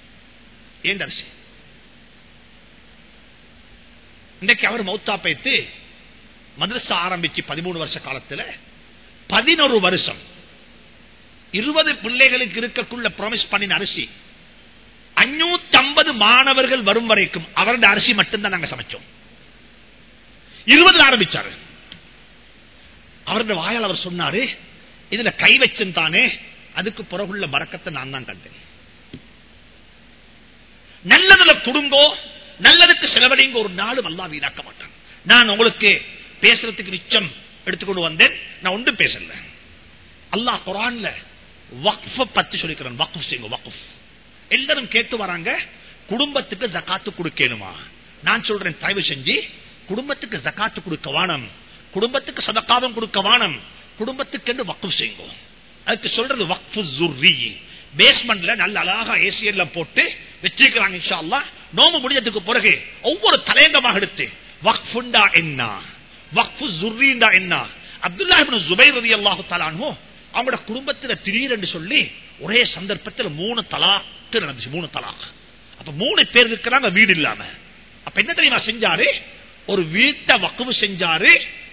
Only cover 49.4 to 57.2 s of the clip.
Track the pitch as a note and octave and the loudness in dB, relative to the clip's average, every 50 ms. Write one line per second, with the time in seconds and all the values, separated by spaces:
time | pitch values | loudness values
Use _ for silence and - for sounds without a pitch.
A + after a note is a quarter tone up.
49.4 | - - - - - - - - - - F#3 A3 C4 C#4+ C#4 C#4 - A3 G#3+ E3+ | -4 -8 -16 -20 -20 -20 -20 -20 -12 -8 -8 -8 -6 -6 -8 -8 -8 -10 -10 -8
50.4 | A#2+ D3+ - - G#3 A3 - - - F#3 D#3+ - - D3 C#3 D#3 F3+ F#3 E3 C#3 | -8 -8 -6 -4 -6 -4 -6 -8 -10 -10 -10 -10 -8 -4 -2 -2 -2 -2 -2 -6
51.4 | A#2+ G2 - - - - - - - - - F#3+ G#3 A#3+ C4 C4+ - - B3 - | -8 -14 -18 -20 -20 -20 -20 -20 -20 -10 -4 -4 -4 -2 -2 -4 -6 -6 -6 -4
52.4 | - - - A3+ - - A#3+ B3 B3 B3+ A3+ A3+ A3+ G3 - G3+ F#3+ G3+ A#3 A#3+ | -4 -2 -2 -4 0 2 0 2 2 -2 -6 -6 -8 -4 -4 -2 0 2 2 2
53.4 | A3 F3+ C#3+ A2+ - - - - - - - - G#3+ C4 C4 C4+ C4+ - - A3 | 2 -2 -4 -8 -14 -20 -20 -20 -20 -20 -10 -8 -8 -8 -6 -8 -8 -8 -8 -8
54.4 | - - A#3+ C4 A#3+ F3 D3+ - - F#3+ - - B2 A2+ G#2 - E2+ - - - | -6 -6 -4 -4 -6 -8 -8 -8 -6 -4 -4 -2 -4 -4 -8 -12 -18 -18 -18 -20
55.4 | - - - - - - - - - - A3 G#3+ - - - A#3 A#3 C4+ C#4 B3 | -20 -20 -20 -20 -20 -20 -20 -10 -4 -4 -4 -2 -4 -4 -2 -2 -2 -2 -2 -2
56.4 | G3 D#3+ F3+ - - - - G#3 G3+ D#3 B2+ C3+ E3+ E3+ C#3 B2+ | -2 -4 -4 -6 -8 -10 -6 -6 -6 -6 -2 -2 -2 -2 0 4